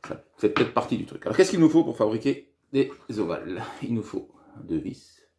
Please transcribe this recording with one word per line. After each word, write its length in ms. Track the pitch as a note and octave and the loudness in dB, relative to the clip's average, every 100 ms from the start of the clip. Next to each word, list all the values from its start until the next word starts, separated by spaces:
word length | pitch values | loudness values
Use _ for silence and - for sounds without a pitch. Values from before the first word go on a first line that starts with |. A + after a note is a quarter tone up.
| - | -12
Ça 160 | - _ _ | -14 _ _
fait 100 | G#2 | 0
peut-être 240 | - A#2 | 2 0
partie 240 | - - A2 | 0 -2 -4
du 80 | |
truc. 220 | - - - | -4 -8 -2
Alors, 100 | A2+ | 2
qu'est-ce 140 | F#3 | 4
qu'il 100 | F#3 | 6
nous 80 | D#3+ | 6
faut 160 | D#3+ | 6
pour 120 | D#3 B2 | 2 2
fabriquer 540 | A2 A2 C#3 C3 - _ _ | 0 2 -2 -2 -8 _ _
des 180 | C3+ - - - A2 | 0 0 -2 -10 -4
ovales ? 440 | F2 E2 - - - - | -2 -4 -6 -8 -10 -10
Il 100 | B2 | -4
nous 80 | A#2 | -4
faut 280 | - - - _ - - | -4 -8 -10 _ -20 -20
deux 140 | E2 D#2+ | -6 -4
vis 420 | - - - _ _ | -4 -12 -18 _ _